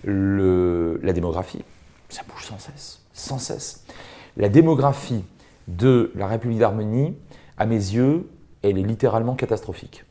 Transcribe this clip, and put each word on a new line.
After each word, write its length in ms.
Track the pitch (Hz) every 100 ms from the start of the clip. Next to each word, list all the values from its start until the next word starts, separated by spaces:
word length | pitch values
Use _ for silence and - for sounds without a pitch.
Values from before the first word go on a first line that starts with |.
Le, 960 | 98 101 98 98 95 92 90 87 85 82
la 100 | 92
démographie, 520 | 87 87 82 95 - - - - - -
ça 140 | - -
bouge 160 | -
sans 140 | - 104
cesse. 420 | - 143 - - _
Sans 260 | - - 135
cesse. 460 | - - - - - - - - - -
La 120 | 104
démographie 760 | 117 165 143 139 139 - 117 90 - - - -
de 460 | 87 127 123 110
la 120 | 98 98
République 340 | 113 120 113
d'Arménie, 560 | 110 110 107 113 151 - - - - -
à 80 | 110
mes 80 |
yeux, 540 | 113 95 110 131 160 - - - -
elle 160 | 101 95
est 40 |
littéralement 520 | 98 113 123 110 117
catastrophique. 720 | 127 120 107 - - - - -